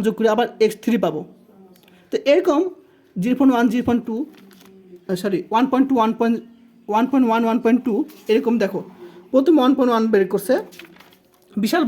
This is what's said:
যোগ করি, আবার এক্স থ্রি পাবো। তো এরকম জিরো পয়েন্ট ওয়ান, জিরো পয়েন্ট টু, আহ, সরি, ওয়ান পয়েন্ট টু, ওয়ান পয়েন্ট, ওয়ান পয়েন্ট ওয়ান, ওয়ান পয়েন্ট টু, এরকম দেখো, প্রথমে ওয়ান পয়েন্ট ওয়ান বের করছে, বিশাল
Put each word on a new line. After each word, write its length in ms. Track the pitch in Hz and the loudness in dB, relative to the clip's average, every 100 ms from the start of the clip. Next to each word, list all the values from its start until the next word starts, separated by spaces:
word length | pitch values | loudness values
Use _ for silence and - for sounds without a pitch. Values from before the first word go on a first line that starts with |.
| 214 | 0
যোগ 80 | 220 | 0
করি, 80 | 220 | 0
আবার 120 | 214 233 - | 0 -2 0
এক্স 120 | 214 214 | -2 -2
থ্রি 120 | - 226 | -2 -2
পাবো। 160 | 180 151 175 - _ - - - _ _ _ | -2 -4 -10 -18 _ -20 -20 -20 _ _ _
তো 60 | - - | -4 2
এরকম 280 | 302 359 285 370 - _ _ _ - | 2 2 0 -2 -6 _ _ _ -6
জিরো 120 | 202 254 | -2 2
পয়েন্ট 140 | 269 | 2
ওয়ান, 120 | 240 247 | 4 2
জিরো 120 | 233 240 | 0 -2
পয়েন্ট 140 | 233 233 | -2 -4
টু, 80 | 220 | -8
আহ, 920 | 302 - - - - - - - - 180 | -8 -14 -20 -20 -20 -20 -20 -18 -8 -6
সরি, 160 | 208 185 - | -4 -4 -4
ওয়ান 120 | 220 262 | -2 0
পয়েন্ট 160 | 254 269 | 0 0
টু, 40 | 269 | 0
ওয়ান 100 | 220 220 | 0 0
পয়েন্ট, 180 | 233 226 - - _ _ - | -2 -2 -8 -20 _ _ -4
ওয়ান 120 | 208 247 | -2 0
পয়েন্ট 160 | 277 247 | 2 2
ওয়ান, 120 | 226 226 | 0 0
ওয়ান 120 | 226 | 0
পয়েন্ট 160 | 226 240 254 | 0 0 0
টু, 80 | 214 302 - - | -4 -4 -8 -2
এরকম 220 | 220 233 233 | 0 0 0
দেখো, 180 | 196 190 - - - - - | -2 -4 -12 -16 -20 -20 -2
প্রথমে 260 | 262 269 311 | 2 4 4
ওয়ান 100 | 254 262 | 4 2
পয়েন্ট 140 | 254 | 2
ওয়ান 100 | 226 220 | 2 2
বের 120 | 214 190 | 2 0
করছে, 200 | 196 - 285 - - - - - _ _ _ _ - | -2 -2 -2 -4 -14 -20 -20 -20 _ _ _ _ -6
বিশাল 200 | 220 330 | -2 0